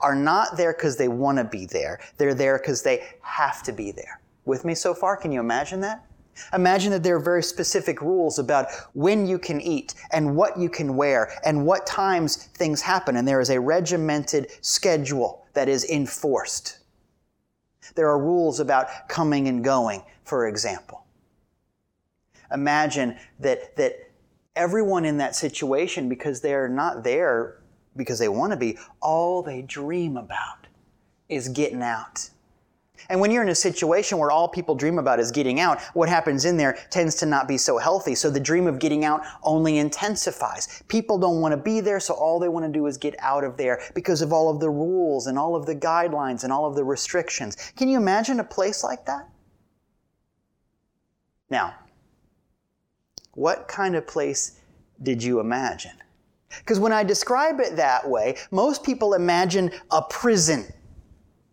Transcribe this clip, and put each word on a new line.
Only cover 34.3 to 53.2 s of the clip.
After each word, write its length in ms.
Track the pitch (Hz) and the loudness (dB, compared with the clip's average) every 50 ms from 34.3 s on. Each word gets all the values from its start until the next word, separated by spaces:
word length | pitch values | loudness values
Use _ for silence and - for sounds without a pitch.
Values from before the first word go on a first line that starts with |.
all 160 | 147 160 170 | 4 2 2
people 300 | 175 - 180 175 - 156 | 0 -2 -4 -2 -2 0
dream 220 | 127 139 156 170 175 | 0 2 0 0 2
about 200 | 139 135 123 117 | 2 2 4 4
is 140 | 117 117 117 | 2 2 0
getting 260 | 147 143 131 123 143 | 0 0 2 2 2
out, 220 | 175 175 151 127 - - - | 2 2 2 0 -2 -6 0
what 140 | 170 165 160 | 0 2 4
happens 360 | 175 165 160 160 139 135 131 | 4 2 2 2 0 2 2
in 120 | 175 175 | 2 2
there 220 | 165 147 135 127 - - - | 4 2 2 0 -2 -8 -4
tends 260 | - 185 170 160 151 | 0 0 2 2 0
to 100 | - - | 0 0
not 220 | 156 147 139 131 131 | 2 2 2 2 0
be 100 | 135 127 | 0 0
so 180 | - - 131 | 2 2 2
healthy. 380 | 113 - 156 180 190 - 156 127 | 2 2 2 0 2 0 -2 -2
So 160 | 117 - 156 | 0 0 0
the 80 | 139 139 | 0 0
dream 300 | 139 139 160 175 180 170 | 0 2 2 2 2 2
of 100 | 143 131 | 0 0
getting 260 | 147 156 151 151 151 | 0 0 2 2 2
out 180 | 151 151 151 - - - - - | 0 0 -2 -2 -8 -14 -4 -2
only 360 | 160 156 160 160 160 156 151 | 0 2 2 4 4 4 2
intensifies. 1040 | 147 151 147 - 196 208 214 185 - 185 - - - 113 - - - - - - - | 2 0 -2 -2 -2 -2 -2 -2 -2 -4 -4 -2 -4 -4 -4 -6 -10 -10 -10 -18 -10
People 320 | _ - 226 220 220 214 190 | _ -2 -2 0 0 0 2
don't 220 | 185 180 170 165 | 2 2 2 2
want 120 | 160 156 151 | 2 2 0
to 40 | |
be 240 | 139 - 208 220 220 | 0 0 0 0 0
there, 180 | 190 208 202 196 | 0 0 0 0
so 160 | - - 165 | 0 -2 -2
all 240 | - 147 160 165 170 | 0 2 2 2 2
they 100 | 175 175 | 0 0
want 180 | 165 170 160 | 0 -2 -4
to 40 | 156 | -2
do 160 | 143 156 147 | -2 0 -2
is 120 | 147 135 135 | -2 -2 -2
get 180 | - 147 143 - | -4 -6 -6 -2
out 240 | - 131 139 143 139 | -2 0 0 0 0
of 140 | 131 123 | -2 -4
there 240 | - 139 127 123 123 - - - | -2 0 0 0 -2 -4 -8 -8
because 280 | 185 170 - 175 147 165 | -6 0 0 0 0 2
of 100 | 147 165 | 2 2
all 160 | 160 156 160 | 2 4 2
of 120 | 156 147 | 2 0
the 100 | 160 160 | 0 0
rules 560 | 147 143 156 170 185 185 175 160 143 135 113 | 0 0 0 0 0 2 2 2 0 0 -2
and 120 | 135 131 135 | -2 -2 -2
all 180 | 147 165 170 | 0 0 0
of 100 | 165 147 | -2 -2
the 80 | 156 160 | -4 -4
guidelines 720 | 143 151 165 165 170 170 175 147 147 143 131 127 117 - | -2 0 0 2 2 2 0 0 -2 -2 -2 -4 -4 -4
and 80 | 127 135 | -2 -2
all 140 | 143 151 | 0 0
of 100 | 151 139 | -2 0
the 80 | 143 139 | -2 0
restrictions. 720 | 131 143 131 - - - 180 170 175 - - 123 104 98 - - - - | 0 -2 -2 -4 -2 -2 -2 -2 -2 -6 -6 -6 -8 -8 -12 -14 -16 -4
Can 140 | - 262 262 | -2 0 2
you 80 | 269 | 2
imagine 420 | 254 214 190 190 208 226 247 269 240 | 2 4 2 2 2 0 0 -2 -2
a 60 | 214 | -2
place 400 | - - - 185 196 208 - - | -4 -2 0 0 0 0 -2 -4
like 220 | - - - - | -6 -6 -6 -6
that? 220 | - - 285 - - - _ _ _ _ _ _ _ _ _ _ _ _ _ _ _ _ _ _ _ _ _ _ _ _ _ _ _ _ _ _ _ _ _ _ _ _ _ _ _ _ _ _ _ | -6 -6 -6 -8 -14 -20 _ _ _ _ _ _ _ _ _ _ _ _ _ _ _ _ _ _ _ _ _ _ _ _ _ _ _ _ _ _ _ _ _ _ _ _ _ _ _ _ _ _ _
Now, 240 | 139 120 95 87 - - - _ _ _ _ _ _ _ _ _ _ _ _ _ _ _ _ _ _ _ _ _ _ _ _ _ _ - | -2 -2 -2 -2 -6 -12 -20 _ _ _ _ _ _ _ _ _ _ _ _ _ _ _ _ _ _ _ _ _ _ _ _ _ _ -20